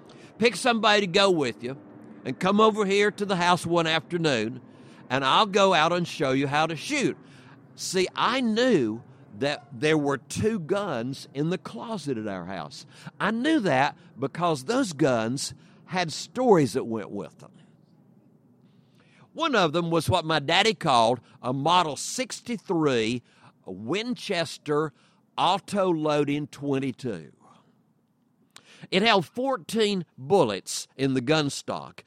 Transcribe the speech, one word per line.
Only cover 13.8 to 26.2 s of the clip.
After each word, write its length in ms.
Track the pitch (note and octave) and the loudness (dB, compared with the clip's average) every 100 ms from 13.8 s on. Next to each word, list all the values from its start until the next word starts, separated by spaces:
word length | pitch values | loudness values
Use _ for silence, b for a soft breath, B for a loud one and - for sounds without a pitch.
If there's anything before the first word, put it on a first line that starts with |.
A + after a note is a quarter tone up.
| C#3+ - B - | 0 -4 B -8
because 460 | C3 - F3 C#3+ | -8 -2 -2 -2
those 280 | C3 B3 A3+ | -2 -2 -2
guns 640 | C#3 D3 A#2 A2 C#3 - - B B - | 0 2 2 0 -4 -8 -12 B B -8
had 260 | F#3 E3 | -4 -4
stories 600 | - - A#3+ B3+ F3+ C3+ | -6 -10 0 6 6 6
that 140 | B2+ A2+ | 0 -4
went 240 | A2+ F#2+ | -6 -8
with 280 | G2+ D#2 - | -10 -12 -16
them. 100 | - - _ _ _ _ _ _ _ _ _ _ _ b b b b b b | -20 -20 _ _ _ _ _ _ _ _ _ _ _ b b b b b b
One 220 | - D#4+ A3+ | -4 0 2
of 160 | E3 | 2
them 180 | E3 E3+ | 2 0
was 180 | E3 - | 0 2
what 160 | F#3 | 0
my 140 | D#3+ D#3 | 0 -2
daddy 360 | C#3+ F3 A3 | 2 2 2
called 460 | G3+ D#3+ B2 A2+ B2 b b | 0 2 4 4 2 b b
a 100 | B2 | -6
Model 440 | C3+ D3 F3+ D#3 C3 | -2 2 2 2 -4
sixty-three 1300 | - - C4 - - A3+ - E3+ D3+ A#2+ A2 B2 b b b _ - | -8 -6 -8 -8 -10 -8 -2 0 2 2 0 -4 b b b _ -16
Winchester 1300 | F#2 A2+ F#3+ A#3+ A#3 - F3 D#3 - - D3 D#3 _ b b _ - | -12 -6 -6 -6 -8 -6 -4 -4 -8 -4 -2 -2 _ b b _ -2
auto-loading 1080 | D#3 F#3+ - G3+ F#3 D#3+ D3+ D3 | 0 0 -2 -2 0 0 0 0